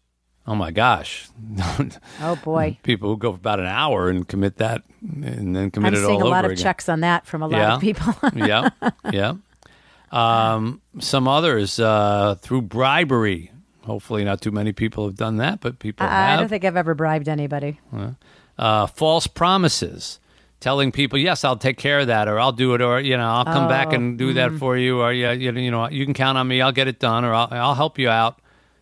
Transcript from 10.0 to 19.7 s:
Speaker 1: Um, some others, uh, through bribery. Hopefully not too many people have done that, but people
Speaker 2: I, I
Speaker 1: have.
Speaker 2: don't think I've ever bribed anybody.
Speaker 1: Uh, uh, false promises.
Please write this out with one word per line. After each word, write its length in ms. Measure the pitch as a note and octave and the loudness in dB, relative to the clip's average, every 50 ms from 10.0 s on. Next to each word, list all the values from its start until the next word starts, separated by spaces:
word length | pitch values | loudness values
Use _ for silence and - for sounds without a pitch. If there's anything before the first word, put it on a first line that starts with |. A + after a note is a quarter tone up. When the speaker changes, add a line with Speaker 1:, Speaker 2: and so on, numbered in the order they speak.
| _ _ | _ _
Speaker 1:
Um, 720 | - A#2+ A#2 A2+ A2+ A2+ A2+ A2+ A2+ A2 A2 A#2 C#3+ - _ _ - - | 0 2 2 4 4 4 4 2 2 0 -2 -4 -6 -8 _ _ -14 -10
some 280 | - - - C3+ B2+ | -4 -2 0 2 2
others, 520 | C3 C#3 D3+ E3+ E3 B2+ G#2+ G2+ G2 - - | 2 2 2 2 2 2 2 0 -2 0 0
uh, 560 | A2+ A2 A2 G#2 G#2 G#2 G2+ G2+ G2+ G#2 G2 F2+ | 2 4 4 4 4 2 2 2 2 0 0 -2
through 240 | - - B2+ C3 A2+ | -4 -4 -2 -2 -2
bribery. 880 | F2+ G#2 A#2 B2+ C3+ C#3+ E3 F3 C3+ C3 A#2 A2 G#2 F#2 D#2+ E2 F#2+ - D3+ - _ _ _ - | -2 -2 0 2 2 2 2 2 2 2 2 2 2 0 -4 -6 -14 -20 -20 -20 _ _ _ -10
Hopefully 400 | G#2+ A2 G#2 - - A#2 G#2 G2+ | -8 -8 -8 -6 -4 -4 -2 0
not 180 | G2+ G2 F#2+ | 0 -2 -2
too 100 | - A2 | -2 -4
many 200 | G#2 G#2 G#2 A2 | -4 -2 -2 -4
people 340 | G2+ - A2+ G#2+ - G#2+ G#2+ | -2 -2 -4 -4 -4 -4 -6
have 80 | G2+ F#2+ | -4 -4
done 200 | - A2+ A2 A2 | -4 -4 -2 -2
that, 220 | G#2+ B2 E3 G#3 G3 | -2 -2 -2 -2 -4
but 200 | - A#2+ B2+ - | -6 -8 -8 -8
people 260 | - G#2+ - - F#3+ | -10 -8 -6 -4 -2
Speaker 2:
I, 40 | - | 0
I 160 | - F#3+ F#3+ - | 2 2 2 2
Speaker 1:
have. 80 | D3 E3 | 2 2
Speaker 2:
don't 80 | F3 G#3 | 0 -2
think 140 | G#3+ F#3+ F#3 | -2 -2 -2
I've 120 | F#3+ E3+ | 0 0
ever 160 | F3+ E3+ E3 D#3+ | 0 0 0 0
bribed 340 | C#3+ D#3+ D#3 D#3 D#3 C#3+ | 0 0 0 0 -2 -2
anybody. 520 | D#3 D3+ D3 C#3+ C#3 C#3+ C#3+ C#3+ C#3+ D3+ - _ - | -2 -4 -4 -4 -4 -6 -6 -6 -6 -8 -10 _ -12
Speaker 1:
Uh, 200 | B2 G#2+ G2+ A2+ C3 - _ _ - - _ _ _ | -10 -8 -8 -8 -10 -12 _ _ -20 -20 _ _ _
uh, 280 | - A2+ A2 G#2+ G#2+ G2+ | -2 2 2 4 2 2
false 380 | - - - D#3+ D#3 D#3+ E3 - | 0 -2 0 0 2 2 2 0
promises. 920 | - - - E3+ F3+ F#3+ G3 F3+ D3 | -4 -2 0 2 2 4 4 2 2